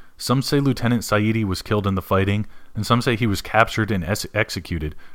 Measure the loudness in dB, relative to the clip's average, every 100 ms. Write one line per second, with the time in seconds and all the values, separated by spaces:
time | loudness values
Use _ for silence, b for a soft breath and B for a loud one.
0 | b b 0 0 2 2 2 2 0 0
1 | 0 2 2 2 0 -2 0 0 2 0
2 | 0 2 2 0 -2 b b b 0 2
3 | 2 0 0 0 0 2 2 2 0 0
4 | 0 -2 -2 -2 -2 -4 -6 -4 -4 -8
5 | b